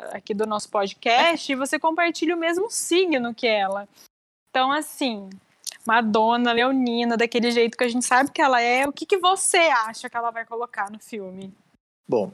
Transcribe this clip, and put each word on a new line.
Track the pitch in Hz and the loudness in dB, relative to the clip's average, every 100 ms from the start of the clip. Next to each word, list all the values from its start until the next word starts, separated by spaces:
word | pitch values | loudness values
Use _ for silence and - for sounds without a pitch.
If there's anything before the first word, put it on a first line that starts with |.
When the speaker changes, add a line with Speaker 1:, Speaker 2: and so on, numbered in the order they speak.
| - | -8
Speaker 1:
aqui | 202 - | -12 -8
do | 208 220 | -4 -2
nosso | 208 - | -4 -4
podcast, | 214 196 - 240 240 330 320 - 262 | -2 -2 -4 0 4 4 0 -4 -4
você | 269 302 | -2 0
compartilha | 320 330 339 330 330 349 | 0 0 -2 -2 -2 -2
o | |
mesmo | 330 339 427 | -2 -2 -4
signo | - - 339 370 269 240 226 | -4 0 2 2 0 -2 -4
que | 240 | 0
ela. | 214 190 196 202 _ - _ _ _ _ | 0 0 -4 -10 _ -20 _ _ _ _
Então, | 262 262 | -2 0
assim, | 294 302 - 269 214 190 190 _ _ - - 226 | 0 -4 -4 -4 -4 -12 -18 _ _ -14 -8 0
Madonna, | 226 220 220 220 240 240 | 2 4 2 4 2 2
leonina, | 233 254 269 247 233 240 226 | 2 2 2 0 0 0 0
daquele | 233 240 240 | 0 0 0
jeito | 233 226 - | 2 0 0
que | |
a | 247 | -2
gente | 240 - | 0 2
sabe | 254 277 | 2 2
que | - | 2
ela | 285 247 | 4 4
é, | 240 247 285 | 2 2 0
o | |
que | 277 320 | -4 -2
que | 392 | 2
você | 359 381 - 370 | 2 2 2 4
acha | 330 240 220 226 247 | 4 2 -2 -8 -10
que | 233 | -6
ela | 233 | -4
vai | 226 226 | -6 -8
colocar | 233 233 - 202 | -8 -8 -8 -8
no | 214 | -10
filme? | - 220 185 190 196 - _ _ _ _ - | -12 -12 -10 -12 -16 -18 _ _ _ _ -4
Speaker 2:
Bom, | 117 95 | -2 -2